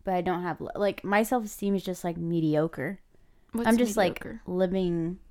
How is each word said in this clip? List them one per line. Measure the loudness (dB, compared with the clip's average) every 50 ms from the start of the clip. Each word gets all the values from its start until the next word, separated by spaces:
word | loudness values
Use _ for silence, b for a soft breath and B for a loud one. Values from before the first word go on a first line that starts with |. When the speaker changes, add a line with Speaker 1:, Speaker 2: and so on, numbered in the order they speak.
| -6
Speaker 1:
but | -2 -2
I | 0
don't | 0 0 -2 -2 -2
have, | -4 -6 -6
li-, | -8 -8 -4
like, | -2 0 0 -2 -2 -4
my | 2 2 2 2
self-esteem | 4 0 -2 -2 -4 -8 -4 -2 0 0
is | 0 0
just, | -4 -8 -4 -4
like, | -6 -4
mediocre. | -4 -4 -2 0 2 2 4 4 4 2 0 -2 -4 -6 -6 -6 -8 -14 _ _ -20 -20 _ _ _ _ _ -6
Speaker 2:
What's | -2 2 4
Speaker 1:
I'm | 4
just, | 4 4 2 4
like, | 2 2 2 2 -2 -10
Speaker 2:
mediocre? | -12 -12 -14 -10
Speaker 1:
living, | -4 0 0 2 2 2 0 0 0 0 0 -2 -2 -4 -6 -12 -20